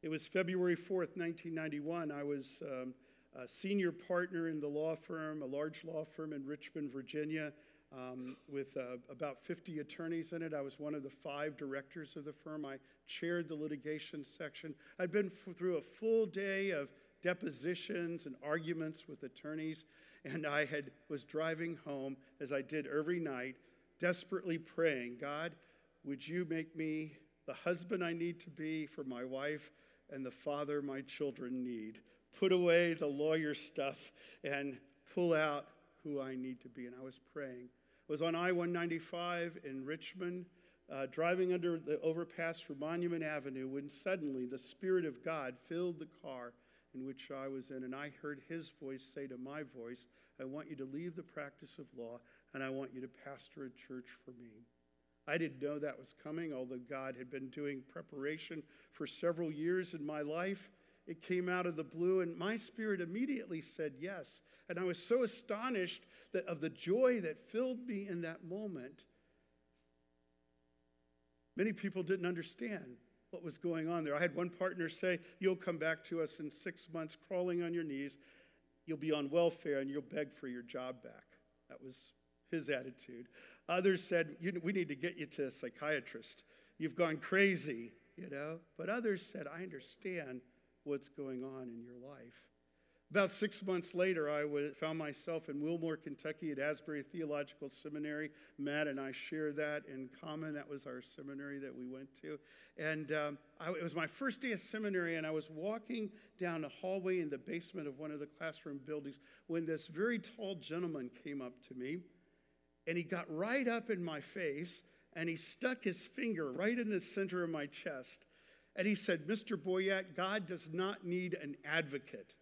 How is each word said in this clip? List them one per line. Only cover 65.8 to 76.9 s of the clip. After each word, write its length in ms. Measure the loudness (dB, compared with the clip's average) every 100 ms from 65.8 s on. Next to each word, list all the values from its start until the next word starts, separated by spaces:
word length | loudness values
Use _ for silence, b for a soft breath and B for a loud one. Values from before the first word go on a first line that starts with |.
| 0 -2 -12 B B
that 140 | -2 0
of 140 | 0
the 80 | -2
joy 520 | -2 2 8 8 6
that 180 | 2 -4 -4
filled 360 | 0 2 0 -2
me 200 | -4 -2
in 140 | -2
that 220 | -2 -6
moment. 600 | -6 -4 -4 -6 -10 -14 -20 b b b b _ _ _ _ _ _ _ _ _ _ _ _ _ _ _ _ _ _ _ _ 2
Many 160 | 2
people 300 | 2 -2 -2
didn't 240 | 0 2 2
understand 720 | -2 -6 -6 -6 -4 -8 -16 _ _ _
what 120 | -10
was 140 | -8 -4
going 320 | -2 0 2
on 160 | 2
there. 100 | 2
I 60 | 4
had 140 | 4
one 160 | 4 -2
partner 400 | 0 -2 2 -2
say, 300 | 2 2 2 -2 B
"You'll 180 | 2 4
come 220 | 0 2
back 260 | 2 2
to 160 | -2 -2
us 180 | -2 -2
in 120 | -8
six 400 | -6 -10 -10 -8